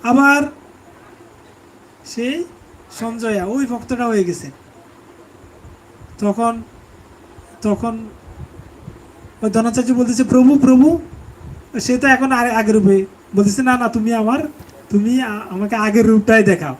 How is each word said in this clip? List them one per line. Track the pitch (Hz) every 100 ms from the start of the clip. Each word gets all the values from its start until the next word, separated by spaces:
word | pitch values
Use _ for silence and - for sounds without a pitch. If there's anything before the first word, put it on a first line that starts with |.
আবার | 233 262 277 285 294 - - - - - - - - - - _ - _ - _
সেই | - - 247 311 349 - - - - -
সঞ্জয়া | 226 226 226 208
ওই | 185 254 262
ভক্তটা | 240 - 247 240
হয়ে | 214
গেছে। | 180 170 143 - - - - - - - - - - - - - _ - - -
তখন, | 208 202 233 233 226 - - - - - - - - -
তখন | 208 202 233 226 220 - - - - - - - - - - - - -
ওই | 220
ধনাচার্য | 220 233 226 247
বলতেছে, | 247 240 233
"প্রভু, | 226 254 254 285
প্রভু।" | 254 254 294 339 - - - - - - - 247
সে | - 247
তো | 269
এখন | 254 262
আর | 254 240
আগের | 226 214
রূপে | 214 202 196 190 - - 196
বলতেছে, | 202 202
"না, | 254 254
না, | 233
তুমি | 233 220
আমার, | 233 220 269 302 - - - -
তুমি | 202 214 254
আ-, | 247 208 -
আমাকে | 190 208 220
আগের | 214 214 220
রূপটাই | 220 214 220
দেখাও।" | 196 180 151 127